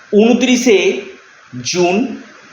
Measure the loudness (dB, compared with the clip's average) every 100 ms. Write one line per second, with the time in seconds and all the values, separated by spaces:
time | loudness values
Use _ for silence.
0 | -2 2 4 2 0 0 2 2 0 -4
1 | -10 -18 -20 -20 -18 -12 -6 -2 0 0
2 | -4 -8 -18 -20 -20